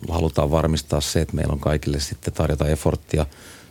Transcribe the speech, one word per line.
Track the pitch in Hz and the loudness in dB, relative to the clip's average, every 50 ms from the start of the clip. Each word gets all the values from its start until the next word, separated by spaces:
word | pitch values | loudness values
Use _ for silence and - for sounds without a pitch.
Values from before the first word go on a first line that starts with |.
| - 80 | -4 -4
halutaan | 82 82 82 80 - - 78 73 | 0 0 0 0 2 2 2 4
varmistaa | 78 80 78 78 80 78 - - - 73 | 4 4 4 2 2 0 0 0 -2 0
se, | 73 - - 85 | 0 0 0 0
että | 80 - - | 0 0 -2
meillä | 73 76 73 76 | -2 0 0 -2
on | 71 | 0
kaikille | - 76 76 73 - - 71 73 | 0 0 0 0 0 -2 -2 -2
sitten | 73 - - - - 87 - | -4 -6 -8 -8 -8 -6 -2
tarjota | - 82 76 76 71 76 | -2 0 0 0 2 2
efforttia, | 73 78 - - 80 73 - - - - 78 73 69 - - - - - - - - | 2 2 2 2 0 0 -2 -2 -2 0 0 0 0 -4 -14 -20 -20 -20 -20 -18 -12